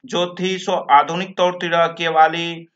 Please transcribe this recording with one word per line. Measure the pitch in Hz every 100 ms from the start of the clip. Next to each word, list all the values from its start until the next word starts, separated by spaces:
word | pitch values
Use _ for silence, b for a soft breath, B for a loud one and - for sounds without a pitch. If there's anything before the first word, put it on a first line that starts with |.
| 131
जो | 175 180 180
थी, | 185 185
सो | 196
आधुनिक | 180 - 139 147 175 185 -
तौर | 180
तरीके | 180 180 170 165 165 165
वाली | 160 156 170 170 165 165